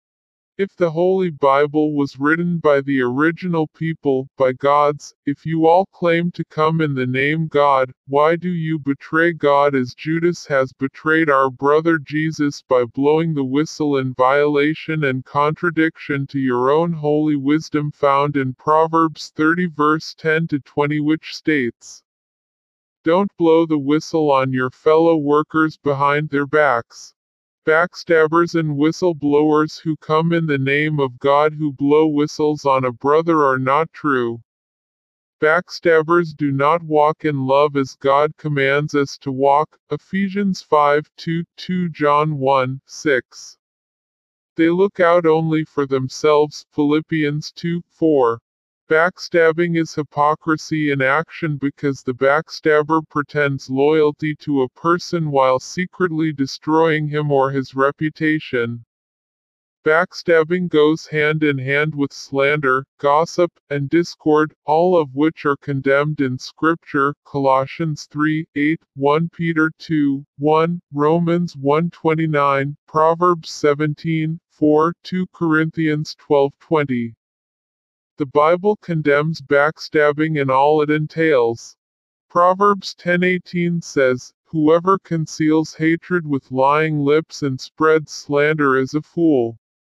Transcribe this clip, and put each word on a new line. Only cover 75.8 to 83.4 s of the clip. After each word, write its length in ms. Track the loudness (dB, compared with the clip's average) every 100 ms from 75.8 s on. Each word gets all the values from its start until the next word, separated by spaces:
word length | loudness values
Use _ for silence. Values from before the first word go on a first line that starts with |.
| -2 -2 -6 -10
twelve 380 | 0 2 2 -2
twenty. 540 | -2 -2 0 -4 -6 -10 _ _ _ _ _ _ _ _ _ -10
The 80 | -2
Bible 500 | 2 4 2 0 -4
condemns 600 | -4 -4 0 2 0 -4
backstabbing 1000 | 0 2 2 -2 -4 0 2 2 -2 -2
and 100 | 0
all 300 | 2 2 2
it 80 | 0
entails. 880 | -2 -4 -2 0 2 0 -2 -10 -20 _ _ _ _ _
Proverbs 640 | 2 4 4 2 0 -4
ten 300 | -8 -2 0
eighteen 580 | 0 -2